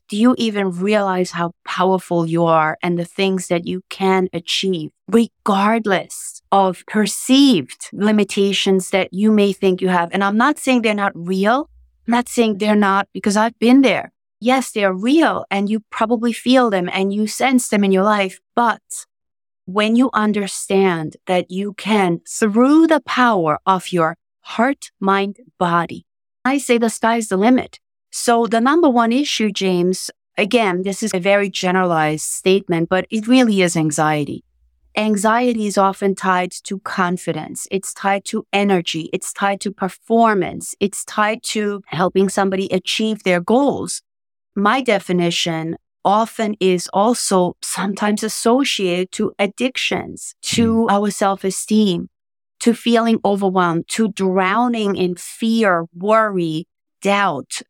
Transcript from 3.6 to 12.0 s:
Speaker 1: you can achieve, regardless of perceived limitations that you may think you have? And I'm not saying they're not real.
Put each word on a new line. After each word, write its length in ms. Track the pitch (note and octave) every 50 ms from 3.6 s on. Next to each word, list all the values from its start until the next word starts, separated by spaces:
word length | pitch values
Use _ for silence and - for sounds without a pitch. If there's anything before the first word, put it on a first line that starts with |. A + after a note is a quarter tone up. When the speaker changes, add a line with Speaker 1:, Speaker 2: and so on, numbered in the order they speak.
| F3 F3
Speaker 1:
you 160 | F3+ F#3 - -
can 400 | - - G3 F#3+ F#3+ F#3+ F#3 F#3
achieve, 580 | - E3+ E3+ - - - - F#3+ F#3 E3 D#3 D3+ - _ _ -
regardless 1300 | F#3+ A#3 A#3 - _ _ - - G3+ G3 G3 G#3 A3 A#3 A3 G#3+ F#3+ E3 D3 - - - - - - - - _
of 360 | - G3 G3 F#3+ F3 - - -
perceived 1000 | - G#3+ G#3+ F#3 - - - - B3+ C4+ C#4 C#4 A#3+ E3 B2+ - - - - -
limitations 1000 | - - G3 G#3+ G#3+ G#3 G3+ G3+ - G#3 G3 G3 G3 G3 - G3+ F#3+ F#3+ F3+ -
that 220 | - F#3+ F#3 - -
you 200 | F#3 G#3 A3 G#3+
may 180 | G#3 G3+ G3+
think 300 | F#3+ - - F#3+ F#3 F#3
you 80 | F#3+ F#3
have? 200 | F#3 F3 E3+ E3+ E3
And 100 | F#3+ G3+
I'm 140 | G3+ G#3 A3
not 200 | A#3+ C#4+ D4+ -
saying 240 | - C4 B3+ B3
they're 120 | G#3+ A3 G#3
not 180 | G#3 G3+ G3+ -
real. 560 | D#3+ E3+ F3 F#3+ F#3+ G3 G#3 A#3 C4+ D#4+ - _ _ _ _ _ _